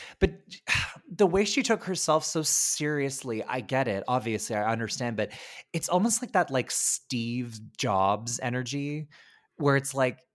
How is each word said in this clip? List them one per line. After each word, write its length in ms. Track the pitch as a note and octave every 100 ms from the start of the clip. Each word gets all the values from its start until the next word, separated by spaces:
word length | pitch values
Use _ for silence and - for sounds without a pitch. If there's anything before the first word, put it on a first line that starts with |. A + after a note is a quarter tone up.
| - -
But 140 | - - - - - -
<sighs> 340 | - - -
the 140 | F#3 G3
way 200 | F#3+ G#3
she 180 | -
took 200 | A3 A3 -
herself 380 | F3+ - D#3
so 200 | - E3
seriously, 1000 | D3+ - - - D3+ D3+ C#3 C3+ C3 A2
I 180 | - B2+
get 260 | G#2+ C3 A#2+
it. 160 | G2 G#2+
Obviously, 480 | B2+ A2+ G#2+ - G#2+
I 160 | G#2
understand. 460 | A2+ A2 - A#2+ G#2+
But 140 | G2+ - - - -
it's 160 | E3 -
almost 320 | F3 A3+ -
like 120 | B3
that, 180 | F#3 E3+
like, 180 | C3 B2
Steve 880 | - - - - B2 A#2 A#2+ A#2+ A2 A2 -
Jobs 640 | B2 G2 F#2+ G#2 A#2 A#2+
energy 640 | C3 B2 A#2+ C#3+ C#3+ D3 D3 - - _ _ -
where 200 | C#3 C#3
it's 160 | C#3 C3+
like, 240 | B2+ - _